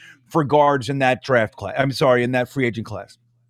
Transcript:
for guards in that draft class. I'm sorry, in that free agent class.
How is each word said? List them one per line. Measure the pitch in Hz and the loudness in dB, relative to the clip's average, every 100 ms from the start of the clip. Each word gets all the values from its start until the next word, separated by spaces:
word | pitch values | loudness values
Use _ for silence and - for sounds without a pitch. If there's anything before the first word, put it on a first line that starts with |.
| - - _ | -20 -20 _
for | 170 135 | -2 2
guards | 151 143 139 113 | 4 4 2 -2
in | 139 | 0
that | 131 127 | 0 0
draft | - 123 107 - | 0 0 0 -4
class. | 98 135 | -10 -2
I'm | 139 | -2
sorry, | 123 143 123 | 0 2 2
in | 120 | 2
that | 127 123 | -2 -4
free | 139 123 | -4 -4
agent | 113 104 | -4 -10
class. | 101 98 - _ _ _ | -12 -14 -20 _ _ _